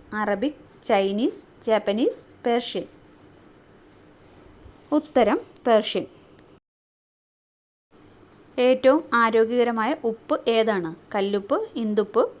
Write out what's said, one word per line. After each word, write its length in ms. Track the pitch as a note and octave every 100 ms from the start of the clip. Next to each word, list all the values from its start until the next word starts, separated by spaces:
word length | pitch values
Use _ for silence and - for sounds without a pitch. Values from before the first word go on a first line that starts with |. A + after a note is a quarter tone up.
| -
അറബിക്, 720 | G#3+ G#3 G3 C4 - - - -
ചൈനീസ്, 800 | G3+ G3 G3+ D4 - - - -
ജാപ്പനീസ്, 800 | A3 G#3 G#3 F#4 - - -
പേർഷ്യൻ. 400 | A#3+ A#3 A#3+ F#3+ - - - - - - - - _ - _ - - - - - - - - - -
ഉത്തരം 480 | D4+ D4+ C4 G#3 E4 - - B3+
പേർഷ്യൻ. 400 | A3 G#3+ G3 - - - - - - _ _ _ _ _ _ _ _ _ _ _ _ _ - - - - _ - -
ഏറ്റവും 520 | B3 B3+ C4 D4+ -
ആരോഗ്യകരമായ 840 | A#3 A3+ A3 A3+ B3 A#3+ A3+ A3 D#4
ഉപ്പ് 460 | A#3 A3 - D4+ B3
ഏതാണ്? 440 | A3+ A3 G3+ E3 E3 -
കല്ലുപ്പ്, 540 | G#3+ G3 G3+ G3 E4 A4
ഇന്ദുപ്പ്, 580 | - A3 G#3 G#3 A3+ B4 -